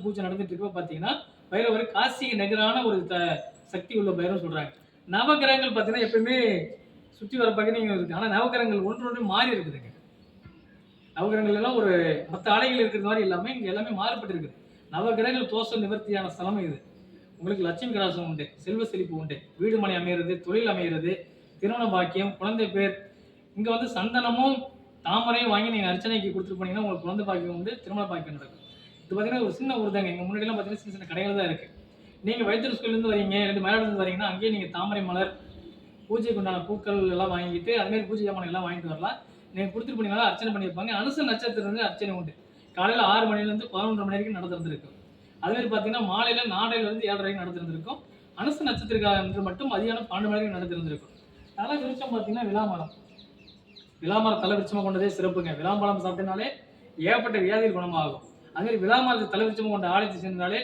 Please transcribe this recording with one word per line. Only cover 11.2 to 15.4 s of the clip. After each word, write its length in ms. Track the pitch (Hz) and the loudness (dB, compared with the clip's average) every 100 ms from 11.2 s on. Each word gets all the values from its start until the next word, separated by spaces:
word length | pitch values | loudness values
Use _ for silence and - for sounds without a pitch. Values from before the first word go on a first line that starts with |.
| 202 214 208 208 | 0 2 2 2
எல்லாம் 180 | 247 240 | 2 4
ஒரு 120 | 202 175 165 147 - | 6 4 4 0 -2
மத்த 160 | 165 220 | -4 2
ஆலைகள் 280 | 214 254 247 | 4 4 4
இருக்கிற 200 | 214 214 202 | 2 2 2
மாதிரி 160 | 220 190 | 2 2
இல்லாம 260 | 180 220 254 | 0 -2 -4
இங்க 120 | 196 | -4
எல்லாமே 200 | 202 220 196 | -4 -2 -2
மாறுபட்டு 340 | 226 226 202 | -2 -4 -6
இருக்குது. 220 | 175 143 - - - - | -6 -8 -14 -20 -20 -8
நவகிரகங்கள் 580 | 156 226 220 240 254 | -2 0 2 2 0